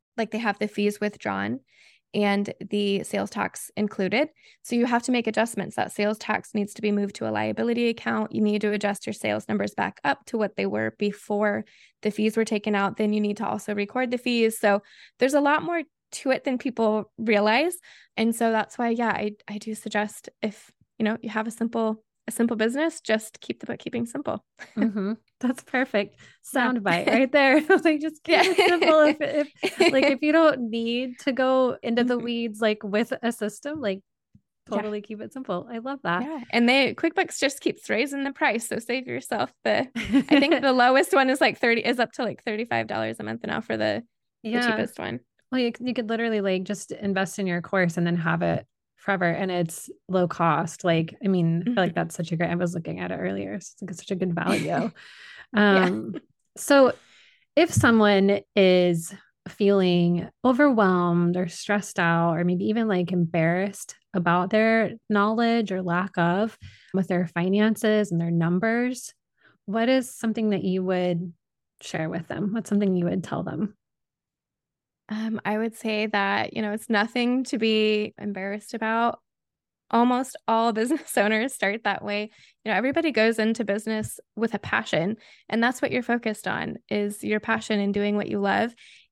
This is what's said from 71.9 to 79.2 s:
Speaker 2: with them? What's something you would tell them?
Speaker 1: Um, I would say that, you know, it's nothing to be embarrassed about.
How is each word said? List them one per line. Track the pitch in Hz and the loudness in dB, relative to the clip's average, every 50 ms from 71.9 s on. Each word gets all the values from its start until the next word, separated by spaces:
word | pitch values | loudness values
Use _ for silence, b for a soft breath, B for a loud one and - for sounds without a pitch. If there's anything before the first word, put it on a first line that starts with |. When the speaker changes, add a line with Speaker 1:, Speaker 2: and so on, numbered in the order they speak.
| - 156 160 160 | -6 -6 -4 -4
Speaker 2:
with | 175 180 170 | -6 -6 -8
them? | - - - 202 208 208 | -8 -6 -4 -4 -4 -4
What's | 233 - - | -4 -4 0
something | 208 202 208 196 185 | 0 0 2 2 2
you | 180 175 | 2 0
would | 175 185 190 170 | 0 0 -2 -4
tell | - 143 156 175 | -4 -4 -2 -2
them? | - - 135 214 202 - _ _ _ _ _ _ _ _ _ _ _ _ _ _ _ _ _ _ _ _ _ _ _ _ _ _ - | -2 -2 -2 -4 -6 -6 _ _ _ _ _ _ _ _ _ _ _ _ _ _ _ _ _ _ _ _ _ _ _ _ _ _ -8
Speaker 1:
Um, | 214 214 220 226 220 - - | -6 -6 -4 -4 -4 -4 -4
I | 202 214 | -2 -2
would | 214 226 226 226 | -2 -2 -4 -6
say | - - 220 214 214 214 | -6 -6 -4 -2 -2 -2
that, | 214 214 202 196 196 202 208 220 - - | 0 0 0 0 2 0 0 -2 -2 -4
you | 226 | -4
know, | 220 208 | -4 -4
it's | 208 220 - - | -4 -6 -2 0
nothing | 226 202 214 233 - 247 240 240 247 262 254 | 2 2 2 0 0 0 0 0 0 0 -2
to | - - | -2 -2
be | 220 226 220 220 214 214 214 214 208 214 214 - | 0 2 2 2 4 2 2 2 0 -2 -4 -8
embarrassed | - 202 208 202 190 190 196 202 214 - - - | -10 -10 -8 -8 -6 -6 -8 -8 -8 -10 -10 -8
about. | 220 226 220 226 233 233 233 - - | -6 -4 -2 0 0 0 0 -2 -4